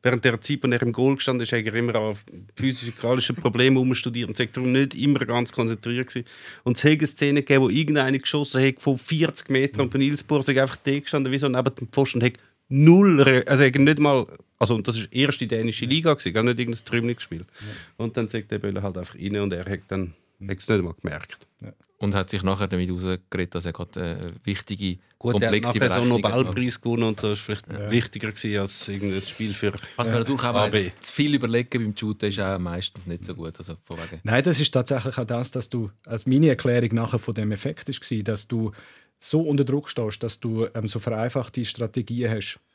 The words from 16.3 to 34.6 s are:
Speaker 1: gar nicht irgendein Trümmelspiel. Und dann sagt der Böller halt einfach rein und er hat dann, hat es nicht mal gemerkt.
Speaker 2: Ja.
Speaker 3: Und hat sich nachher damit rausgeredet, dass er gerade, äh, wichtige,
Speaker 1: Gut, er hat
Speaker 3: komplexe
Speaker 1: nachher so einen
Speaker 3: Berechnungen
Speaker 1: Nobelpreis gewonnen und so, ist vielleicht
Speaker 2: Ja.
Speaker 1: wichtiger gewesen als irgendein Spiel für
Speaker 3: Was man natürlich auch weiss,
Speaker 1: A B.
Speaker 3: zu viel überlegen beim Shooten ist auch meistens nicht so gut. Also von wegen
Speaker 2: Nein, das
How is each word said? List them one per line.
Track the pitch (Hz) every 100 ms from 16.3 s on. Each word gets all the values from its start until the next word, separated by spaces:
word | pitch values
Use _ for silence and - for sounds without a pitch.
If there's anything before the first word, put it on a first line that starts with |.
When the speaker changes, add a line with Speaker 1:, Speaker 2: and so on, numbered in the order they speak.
Speaker 1:
gar | 107
nicht | 120 117
irgendein | 120 117
Trümmelspiel. | - 117 117 120 - 82 90 - 104 110 - _
Und | 117 113
dann | 110
sagt | 117 104
der | 104
Böller | 101 98
halt | 98 92
einfach | - -
rein | 98 101
und | 101
er | 87
hat | 90 98 _
dann, | 98 90 - _ _ 98
hat | 92
es | -
nicht | 107
mal | 87 80
gemerkt. | 82 76 - - _ _
Speaker 2:
Ja. | - - _ _
Speaker 3:
Und | 104
hat | 98 92
sich | 98
nachher | 92 95 98
damit | 92 90
rausgeredet, | 87 92 90 _ 95 87 87
dass |
er | 85
gerade, | 80 90 -
äh, | 87 82 90 - -
wichtige, | 98 - 101 95 90 _ _
Speaker 1:
Gut, | 120 107
er | 113
hat | 107
Speaker 3:
komplexe | 120 120
Speaker 1:
nachher | 127
so | 92 120
einen | 120
Speaker 3:
Berechnungen | 101 120 127
Speaker 1:
Nobelpreis | 101 123 -
gewonnen | 117 117
und | 113 104
so, | 107
ist | 104
vielleicht | - 107 -
Speaker 2:
Ja. | - 104
Speaker 1:
wichtiger | 117 117 110 110
gewesen | 104 110 104
als | 98 - -
irgendein | 98 101 95
Spiel | - - 110
für | 98 104 - - -
Speaker 3:
Was | 117
man | 117
natürlich | 117 135
auch | 120
weiss, | 107 104
Speaker 1:
A | 107
B. | 92 -
Speaker 3:
zu | -
viel | - 147
überlegen | 143 117 120 123 123
beim | 107 104
Shooten | 107 104 104
ist | 101
auch | 95 95
meistens | 87 87 92 - 90
nicht | 85
so | -
gut. | 113 82 82
Also | 90 82
von | _ 82
wegen | 82 85
Speaker 2:
Nein, | 104 117
das | 160 143